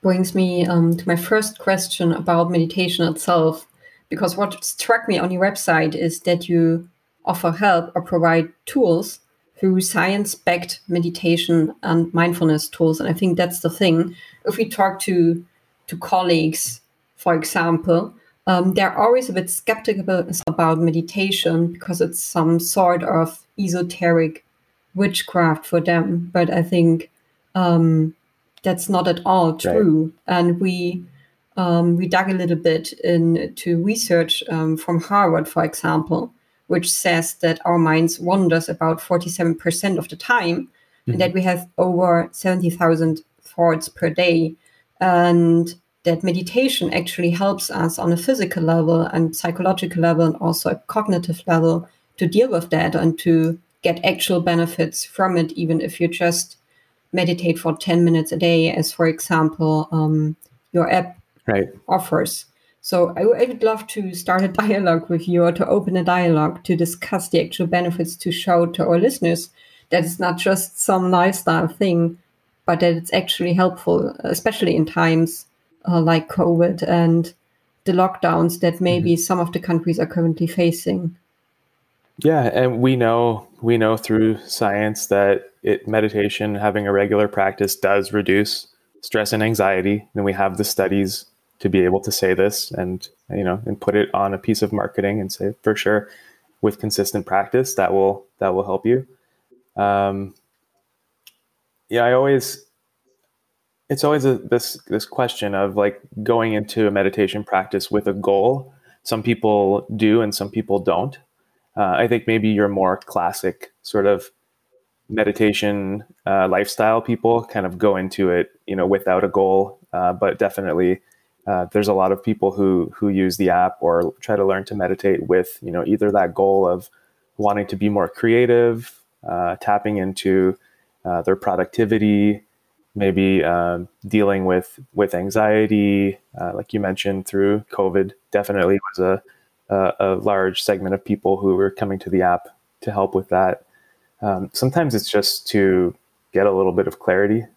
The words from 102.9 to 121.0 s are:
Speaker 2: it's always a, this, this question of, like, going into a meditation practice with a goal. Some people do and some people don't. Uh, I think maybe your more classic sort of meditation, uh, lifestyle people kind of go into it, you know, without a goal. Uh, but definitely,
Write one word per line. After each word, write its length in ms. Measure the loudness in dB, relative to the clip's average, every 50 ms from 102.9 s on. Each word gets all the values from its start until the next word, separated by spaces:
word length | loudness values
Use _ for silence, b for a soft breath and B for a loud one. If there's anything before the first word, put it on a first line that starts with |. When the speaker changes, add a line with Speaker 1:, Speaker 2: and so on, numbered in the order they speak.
| _ _ _ _ _ _ _ _ _ _ _ _ _ _ _ _ _ _ _ _
Speaker 2:
it's 140 | -6 -2 0
always 220 | 0 0 2 2
a, 140 | 2 0 0
this, 380 | 0 0 0 0 0 -2 -12 -14 _ -6
this 180 | -6 -6 -6
question 480 | -6 -4 -4 -4 -4 -4 -6 -6 -4 -2
of, 220 | -2 -2 -2 0
like, 240 | 0 0 0 0 -4 _ -18 -12 -10 -2
going 300 | 0 2 2 2 0 0
into 360 | -2 -4 -4 -2 0 0 2
a 20 |
meditation 540 | 2 2 0 0 0 0 -2 0 -2 -6 -6
practice 460 | -2 -2 -2 -2 -2 -4 -6 -4 -2 -4
with 160 | -2 -2 -2
a 40 | -4
goal. 640 | -2 0 0 2 2 2 2 0 0 -4 b b b b b b b b
Some 180 | -6 -6 -4 -2
people 640 | -2 -2 0 2 2 2 4 4 2 2 0 -2 -6 -4
do 260 | 0 2 4 4 4
and 140 | 2 0 -4
some 160 | -6 -8 -6
people 300 | -6 -6 -4 -2 -2 -2
don't. 360 | 0 0 -2 0 -2 -6 -8 -12 _ _ _ _ _ _ _ _ _ _ _
Uh, 180 | -4 -2 0 2
I 120 | 0 2 2
think 180 | 0 -2 0
maybe 220 | 0 0 0 2 2
your 200 | 2 2 2 0
more 280 | 0 0 0 0 0
classic 760 | -2 -6 -6 -4 -2 -2 -2 -4 -2 -4 -6 -6 _ -14 -20 _ _ _
sort 240 | -6 -2 0 2
of 240 | 2 2 0 -2 -12 _ _ _ _ _ _ _ _ _ _ _ _ _ _ _ _
meditation, 960 | -2 -2 0 0 0 2 2 2 2 0 -2 -2 -2 -4 -4 -6 -8 -8 -10 _ -20 _ _
uh, 220 | -2 0 2 2 2
lifestyle 520 | 2 0 0 -2 -2 -2 0 2 2 0
people 440 | 0 -2 -4 0 2 2 2 2 0
kind 220 | -2 -6 -4 -4
of 120 | -4 -4 0
go 180 | 2 2 2
into 340 | 2 -2 -6 -2 0 0 2
it, 200 | 2 2 0 -2 _ _ _
you 100 | -8 -4
know, 100 | -2 0
without 380 | 2 0 0 2 0 0 2 0
a 40 | 0
goal. 500 | 2 2 2 4 4 2 2 0 -4 _ _ _ -6
Uh, 200 | -2 -2 -2 0
but 260 | 0 0 -2 0 0
definitely, 640 | -2 -2 -2 -4 -4 -2 0 0 2 2 0 -2